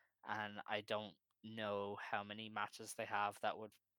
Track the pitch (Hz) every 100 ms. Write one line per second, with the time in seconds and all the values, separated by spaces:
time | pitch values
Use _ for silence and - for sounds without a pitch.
0 | _ _ - 107 104 104 - 107 104 107
1 | 107 - _ _ 110 113 104 101 101 101
2 | - 107 104 107 110 107 104 - 110 -
3 | 107 104 104 101 107 87 107 - _